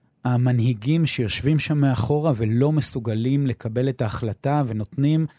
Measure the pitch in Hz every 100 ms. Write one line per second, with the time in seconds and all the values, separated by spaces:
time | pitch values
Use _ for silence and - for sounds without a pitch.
0 | _ _ 127 123 127 123 117 110 117 165
1 | 156 - 110 - 131 156 - 151 139 127
2 | - 147 160 113 110 117 139 156 117 135
3 | 113 110 120 139 139 110 117 113 131 127
4 | 110 - 113 101 139 147 131 110 107 -
5 | 143 156 156